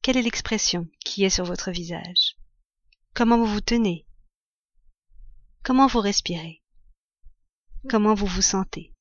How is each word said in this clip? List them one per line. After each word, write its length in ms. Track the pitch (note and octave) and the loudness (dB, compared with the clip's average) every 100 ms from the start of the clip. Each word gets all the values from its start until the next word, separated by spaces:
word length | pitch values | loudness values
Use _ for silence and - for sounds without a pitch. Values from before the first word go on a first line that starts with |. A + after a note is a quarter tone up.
Quelle 140 | - B3+ | 2 2
est 40 | |
l'expression 640 | A#3 - - G#3+ - F3 E3+ _ | 0 -4 -4 -2 0 -2 -6 _
qui 200 | - - | -10 0
est 80 | F#3+ | 0
sur 140 | F#3+ | 0
votre 260 | F3 F#3 - | -2 -6 -6
visage ? 680 | F3 E3+ E3+ F3 F3+ - - - _ _ _ _ _ _ | -8 -8 -10 -4 -2 -2 -4 -20 _ _ _ _ _ _
Comment 240 | - A#3 A#3 | 0 4 4
vous 80 | A3+ | 4
vous 140 | G#3 | 0
tenez ? 440 | - A#3 G#3+ E3+ - - _ _ _ _ _ _ _ _ _ - - - _ _ | 0 2 2 -2 -10 -20 _ _ _ _ _ _ _ _ _ -20 -18 -20 _ _
Comment 220 | - B3+ C4+ | 0 4 6
vous 120 | A#3+ | 4
respirez ? 640 | G3+ G3+ - E3+ E3 - _ - - _ _ _ - - _ _ _ - C4 | 0 -2 -2 -8 -8 -16 _ -20 -20 _ _ _ -20 -20 _ _ _ -10 0
Comment 240 | A3 G#3 | 2 4
vous 140 | G#3 G3+ | 2 0
vous 160 | F3+ | 0
sentez ? 500 | - F#3+ F#3+ - - - | 0 0 -2 -8 -16 -20